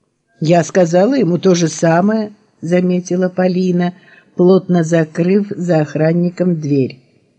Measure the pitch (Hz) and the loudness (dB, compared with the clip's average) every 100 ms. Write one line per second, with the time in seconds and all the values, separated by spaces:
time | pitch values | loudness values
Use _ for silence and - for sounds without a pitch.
0 | _ _ _ - 156 170 156 196 170 175 | _ _ _ -6 0 2 2 0 2 2
1 | 208 277 175 175 190 170 160 - 165 165 | 2 0 0 0 0 2 0 -2 0 2
2 | 202 220 208 - _ _ 156 180 180 180 | 0 -2 -6 -12 _ _ -4 -2 0 -2
3 | 180 180 185 185 185 180 185 175 175 - | -4 -2 -2 -2 -2 0 -2 0 -2 -6
4 | _ - _ - 180 190 185 175 160 165 | _ -20 _ 0 4 4 2 0 2 0
5 | 160 165 175 202 202 202 175 160 147 147 | 0 -2 0 0 -2 -6 -2 0 0 -2
6 | 156 170 175 175 180 165 147 139 127 - | 0 0 -2 -2 -2 -2 -2 0 -2 -6
7 | _ _ _ | _ _ _